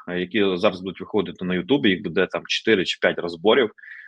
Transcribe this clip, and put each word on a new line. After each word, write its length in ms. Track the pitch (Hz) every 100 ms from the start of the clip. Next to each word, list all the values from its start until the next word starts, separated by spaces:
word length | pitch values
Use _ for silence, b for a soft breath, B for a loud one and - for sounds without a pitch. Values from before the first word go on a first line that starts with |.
| -
е, 120 | 90
які 380 | 90 110 98 90
зараз 240 | 104 90
будуть 180 | 95 87
виходити 460 | 92 107 92 - 90
на 100 | 90
Ютубі, 340 | 87 143 123
їх 140 | 90
буде 240 | 87 78 -
там 160 | 85 80
чотири 380 | - - 104 85
чи 120 | -
п'ять 180 | 95 80
розборів, 520 | 85 85 92 123 113 - B B